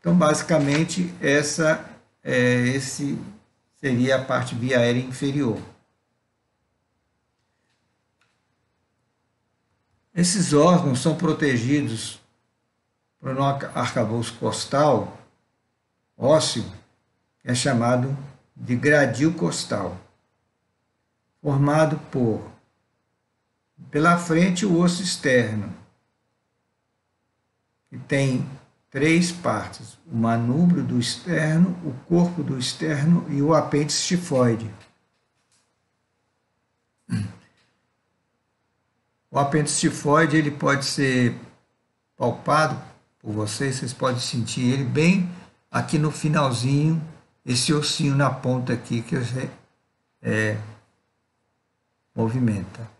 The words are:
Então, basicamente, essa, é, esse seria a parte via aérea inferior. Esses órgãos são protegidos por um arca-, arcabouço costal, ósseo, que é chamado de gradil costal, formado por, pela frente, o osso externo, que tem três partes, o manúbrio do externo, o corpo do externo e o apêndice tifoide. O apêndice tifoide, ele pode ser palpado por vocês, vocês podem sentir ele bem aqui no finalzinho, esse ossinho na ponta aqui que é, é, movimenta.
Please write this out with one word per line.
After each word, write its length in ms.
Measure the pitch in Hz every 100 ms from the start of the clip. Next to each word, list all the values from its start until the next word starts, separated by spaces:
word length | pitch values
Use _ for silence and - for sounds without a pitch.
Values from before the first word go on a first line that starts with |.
Então, 160 | 170 175
basicamente, 960 | 151 147 - 160 139 143 165 - 175 -
essa, 640 | 147 143 147 - 156 160 - - _ _
é, 440 | 139 127 123 123 123
esse 500 | 135 135 - 143 113 90 - _ _ _ _
seria 400 | 143 120 127 131
a 100 | 131
parte 300 | 127 123 117
via 240 | 127 127
aérea 200 | 120 123
inferior. 640 | 123 - 139 143 127 101 - - _ _ _ _ _ _ _ _ _ _ _ _ _ _ _ _ _ _ _ _ _ _ _ _ _ _ _ _ _ _ _ _ _ _ _ _ _ _ _ _ _ _ _
Esses 400 | 175 175 202 139
órgãos 460 | 147 165 175 143 123
são 160 | 165 151
protegidos 1040 | 165 151 147 123 120 147 123 113 - - _ _ _ _ _ _ _ _ _ _
por 180 | 131 131
um 60 |
arca-, 280 | 139 139 - -
arcabouço 580 | 151 135 107 117 113 -
costal, 760 | 123 - - 139 147 113 92 - - _ _ _ _ _ _ _ _ _
ósseo, 480 | 120 156 151 120 90 92 _ _ _ _ _ _
que 100 | 123
é 20 |
chamado 640 | 123 147 123 120 127 135 139 - - _ -
de 200 | 117 123
gradil 600 | 143 151 135 113 156 175
costal, 600 | 170 - - 107 90 92 - _ _ _ _ _ _ _ _ _ _ _ _ _
formado 560 | 151 139 143 151 156 147 -
por, 320 | 135 117 95 - - _ _ _ _ _ _ _ _ _ _ _ _ -
pela 260 | 147 160 175
frente, 480 | - 160 190 180 208
o 140 | 170
osso 240 | 180 175
externo, 680 | 185 - 143 127 110 107 98 - - _ _ _ _ _ _ _ _ _ _ _ _ _ _ _ _ _ _ _ _
que 120 | 123
tem 440 | - 139 135 127 - - _ _ _
três 400 | 135 151 165 175
partes, 680 | - 123 107 107 - 117 - 170
o 100 | 120
manúbrio 680 | 113 117 117 143 175 156
do 160 | 120 123
externo, 720 | 117 - 180 156 156 160 185 180 156
o 80 | 123 -
corpo 360 | 170 175 165
do 160 | 131 131
externo 640 | 123 - 160 147 151 170 -
e 120 | 139
o 140 | 147 156
apêndice 500 | 147 143 147 - -
tifoide. 640 | 175 - 131 123 107 107 - - _ _ _ _ _ _ _ _ _ _ _ _ _ _ _ _ _ _ _ _ _ - 113 104 - _ _ _ _ _ _ _ _ _ _ _ _ _ _ _ _ _ _ _
O 80 | 139
apêndice 400 | 139 151 143 -
tifoide, 560 | 160 - 147 147 165 156
ele 160 | 147
pode 320 | 143 143 139
ser 560 | - - 139 127 120 120 - _ _ _ _ _ _ _
palpado 600 | 123 - - 147 151 - - - _ _
por 100 | 113
vocês, 460 | 107 107 - 139 127
vocês 160 | 123
podem 260 | - 135 123
sentir 540 | - 123 110 - 123
ele 100 | 135
bem 480 | 123 131 165 202 175 - - _ _
aqui 260 | 120 120 156
no 140 | 151
finalzinho, 880 | - 156 151 135 113 127 143 151 160 151 - _ _ -
esse 280 | 123 -
ossinho 400 | 151 147 - 143
na 160 | 139 139
ponta 440 | 135 127 127 127
aqui 280 | 117 - 117
que 140 | - 135
é, 340 | 117 127 139 - _ _ _ _ _ _
é, 360 | 117 110 107 107 107 - _ _ _ _ _ _ _ _ _ _ _ _ _
movimenta. 760 | - 113 127 120 101 90 - 113